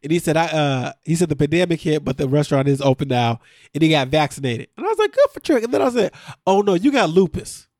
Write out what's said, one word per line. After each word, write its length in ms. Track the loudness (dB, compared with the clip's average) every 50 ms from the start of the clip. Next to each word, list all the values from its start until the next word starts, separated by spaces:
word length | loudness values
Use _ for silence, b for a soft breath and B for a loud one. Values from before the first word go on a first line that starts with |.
And 80 | -2 0
he 80 | -2 0
said, 180 | 0 0 0
"I, 100 | 0 0
uh," 460 | 0 0 -2 0 0 -2 -2 -4 -6 -10 _ _
he 100 | -4 0
said, 140 | 0 0 -2
"The 80 | 0
pandemic 440 | -2 0 0 2 0 0 0 -2 -4
hit, 240 | -2 -2 -2 -2 -2
but 120 | -6 -4 -4
the 100 | -2 0
restaurant 400 | 0 0 0 2 0 0 2 0
is 120 | 0 2
open 260 | 2 0 0 0 -2 -2
now." 320 | 0 0 0 0 -2 -4 b b b b b b
And 100 | _ 0
he 60 | 2 2
got 200 | 4 2 0 0
vaccinated. 600 | 0 0 0 -2 -4 -6 -6 -6 -6 -6 -8 _ _
And 80 | -8 -4
I 40 | -4
was 100 | 0 0
like, 140 | -2 -2
"Good 180 | 2 2 2 2
for 80 | 0 -8
Trick." 220 | -2 0 0 0 0
And 80 | -2
then 80 | -2 0
I 80 | 0 0
said, 220 | 0 0 -2 -2 B B B B B B _
"Oh 140 | 2 2 2
no, 120 | 4 2 0
you 160 | 2 2 2
got 200 | 2 2 0 2
lupus." 580 | 4 2 2 2 -2 -8 -10 -12 -18 -20 -20 _ _